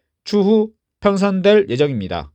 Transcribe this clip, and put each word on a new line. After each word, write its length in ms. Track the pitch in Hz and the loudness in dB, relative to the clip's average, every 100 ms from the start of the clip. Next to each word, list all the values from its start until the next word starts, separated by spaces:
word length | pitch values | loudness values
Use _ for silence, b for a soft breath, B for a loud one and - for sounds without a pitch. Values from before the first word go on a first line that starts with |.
| _ _ | _ _
추후 500 | - 208 196 220 220 - _ _ | -4 0 2 2 0 -8 _ _
편성될 680 | 202 196 202 190 196 208 - | -2 0 -2 0 2 2 2
예정입니다. 600 | 127 147 120 92 85 73 | 0 -2 -2 -6 -8 -10